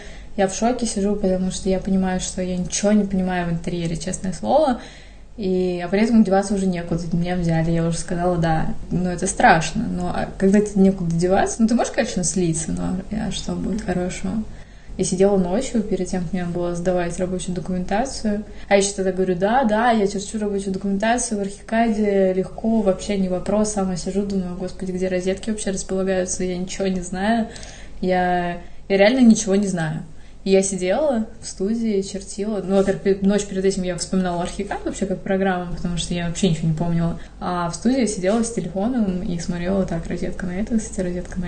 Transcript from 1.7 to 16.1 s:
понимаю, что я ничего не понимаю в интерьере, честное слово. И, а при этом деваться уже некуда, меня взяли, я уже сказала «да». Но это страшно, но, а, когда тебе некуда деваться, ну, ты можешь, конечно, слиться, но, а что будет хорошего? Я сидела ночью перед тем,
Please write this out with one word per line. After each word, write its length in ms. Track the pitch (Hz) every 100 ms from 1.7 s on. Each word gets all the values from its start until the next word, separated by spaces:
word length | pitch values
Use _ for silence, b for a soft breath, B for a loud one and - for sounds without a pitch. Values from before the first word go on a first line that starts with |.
| 185
понимаю, 400 | 196 190 185 185
что 200 | - -
я 160 | 185 180
ничего 360 | 170 - 208
не 120 | 208
понимаю 440 | 196 185 185 180 175
в 40 |
интерьере, 440 | 165 - 175 165 170
честное 360 | - 190 190
слово. 480 | 170 208 262 302 226 B B B B B -
И, 460 | 190 185 180 175
а 40 | 175
при 120 | 196
этом 220 | 233 226
деваться 300 | 185 190 202
уже 100 | 202 190
некуда, 360 | 175 170 170 -
меня 240 | 170 175 180
взяли, 340 | 170 165 160
я 160 | 165 165
уже 120 | 160
сказала 400 | - 170 175 170
«да». 300 | 165 156 156 - -
Но 220 | 170 180
это 140 | 175 185
страшно, 580 | - 240 170 156 - 180
но, 220 | 180 180
а, 220 | - - -
когда 220 | 196 208
тебе 180 | 208 202
некуда 340 | 190 190 170
деваться, 420 | 165 180 190 370 -
ну, 80 | 226
ты 60 |
можешь, 180 | 247 -
конечно, 320 | - 226 -
слиться, 480 | 165 190 175 160 -
но, 240 | 180 175 185 -
а 180 | 214 196
что 220 | - -
будет 300 | 180 180 208
хорошего? 500 | - 180 180 - 190 220 220 B B B B -
Я 80 |
сидела 320 | 185 180 196 196
ночью 460 | 175 196 - 233
перед 260 | 196 185
тем, 140 | 180